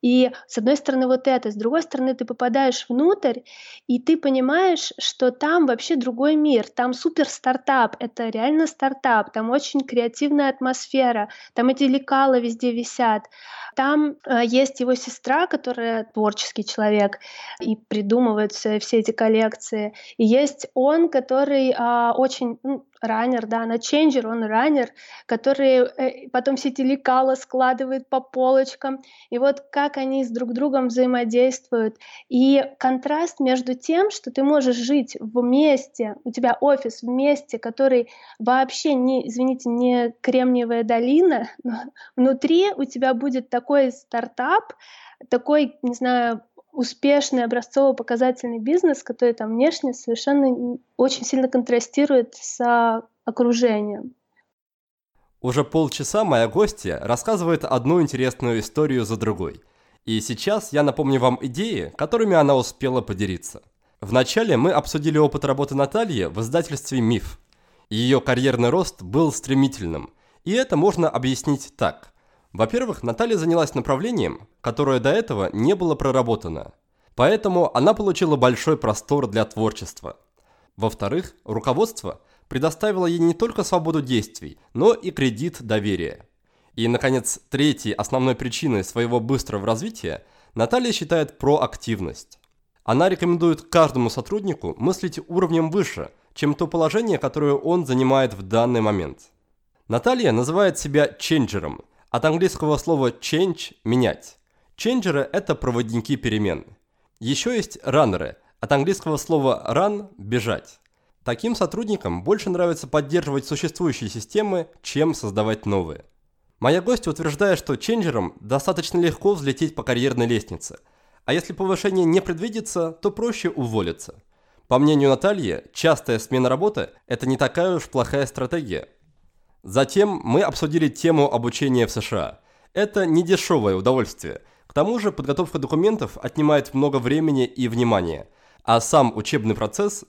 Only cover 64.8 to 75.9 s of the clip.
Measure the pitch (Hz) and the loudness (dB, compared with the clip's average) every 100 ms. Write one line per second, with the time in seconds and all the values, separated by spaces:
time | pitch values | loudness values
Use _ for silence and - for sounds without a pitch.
64.8 | 147 156 151 151 151 - 139 135 139 139 | -2 -4 0 4 2 2 -2 -2 -2 -2
65.8 | 139 214 226 131 87 85 113 156 165 143 | -2 0 -2 -2 -4 -4 -2 -2 -2 -8
66.8 | - 131 113 117 - - _ _ _ _ | -6 0 2 0 -4 -16 _ _ _ _
67.8 | _ 107 123 131 127 123 135 123 120 160 | _ -4 2 2 2 0 2 2 2 2
68.8 | 185 - 92 120 160 123 - 135 135 135 | -2 -6 -4 0 0 0 -2 2 2 0
69.8 | 90 80 - _ _ _ - 214 262 156 | -8 -8 -10 _ _ _ -4 -2 0 2
70.8 | 185 180 160 - 131 131 - 139 - - | 2 2 -2 0 -2 -4 -2 -4 -4 -4
71.8 | 101 - - _ _ _ _ 92 113 233 | -4 -4 -18 _ _ _ _ -2 0 0
72.8 | 254 160 120 113 233 214 160 170 151 - | -4 -6 -6 -2 0 0 2 2 2 -2
73.8 | 120 135 202 233 92 65 - _ - 117 | -2 -2 -2 -2 -4 -4 -14 _ -8 -2
74.8 | 139 127 120 180 226 110 95 101 120 196 | 0 2 2 0 -2 -2 -4 0 0 2
75.8 | 175 | 0